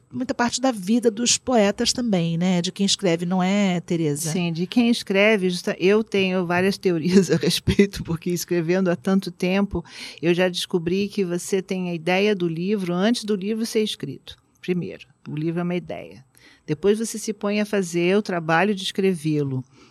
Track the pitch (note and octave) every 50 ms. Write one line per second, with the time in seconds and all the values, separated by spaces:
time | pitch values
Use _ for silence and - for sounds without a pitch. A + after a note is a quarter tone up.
0 | - _ - B3 B3+ - C4+ - A#3+ A#3+ - - B3 C4 B3 G#3+ F3+ F#3 A3+ B3
1 | G#3 A#3 G#3 G#3+ A#3+ A#3 - - - - C4 A#3 G3+ G3+ G#3 - A#3+ A3 - -
2 | B3 A#3 G3 F3 E3+ E3 E3 E3 E3+ F#3 F#3 F3 F3 F#3 - - G3 G3 - -
3 | - F3+ E3 E3+ F3 F3 F#3 F#3 F3+ F#3 G3 G#3 G#3 F#3+ F3 E3+ E3+ - F3+ E3
4 | E3 D3 D3 D3 D#3+ D#3+ D#3 F#3+ F3 E3+ E3 D#3+ F3+ F3+ - B3 A#3 A#3 A#3+ -
5 | - - G3 G3 G3+ G#3+ A3+ G3+ F#3 F#3 F3+ F3 - - F#3 - D#3 F#3 G#3 G#3+
6 | A3 - - G3+ F#3+ F#3 F#3 F#3+ F3+ E3+ F3 F3 F#3 G3 G3 - - G3 F3 E3
7 | C#3+ F3 F3+ G3 F#3 - D#3+ F3 - C3+ - - - - - - G3+ G3+ - -
8 | - - E3 D#3+ - F3 F3 E3+ - - F3 F3 E3 D#3+ F3 F#3+ G3 F3 E3+ -
9 | - F#3+ F#3+ G3 F#3+ F3+ F3 - - F3+ F#3 G3 G3+ G3 - F3 E3 - - -
10 | - - - - - E3 F3 E3+ F#3 F#3 F3+ F3+ - - - F3+ D#3+ E3+ F3+ G3
11 | G3+ G3 - - G3 F3 F3 F3 - - - F#3+ F#3 - F#3+ F#3 F#3 F3+ F3 E3
12 | D#3 F3 F3+ F#3 G3+ G#3+ G#3+ F#3+ F3 E3+ E3 D#3+ F3 F#3+ G#3+ G#3 F#3 F3 F3 F3
13 | F#3+ A3 B3 A#3+ - G#3 G#3+ G3+ F3+ G3+ A3+ A3 A#3 A3+ - A3 G#3+ G#3 - -
14 | - C#3+ C3 - _ - - - _ _ _ _ - - F3+ F3 E3 - - -
15 | - _ _ _ - - C#3+ D3 D#3 E3 E3 F3 F3 F3 F3 F3+ D#3+ D#3+ F#2+ F2
16 | - - F#2 - - _ _ _ _ - - _ _ - D#3 D3+ - G3+ G#3+ G#3+
17 | A3+ G#3+ - A3 - - G#3 - - G3+ G#3 G#3 G#3 G#3 - G3+ F#3+ E3+ E3 F3
18 | E3+ F3 F#3+ G#3 G#3+ - F#3+ E3+ D#3+ D#3+ E3 E3 F3+ G#3 G#3+ F#3+ F#3+ - - -
19 | F#3+ F#3+ F#3 D#3+ C#3 D#3 D3+ D3 D3 C#3 C3 C3 B2+ _ _ - - -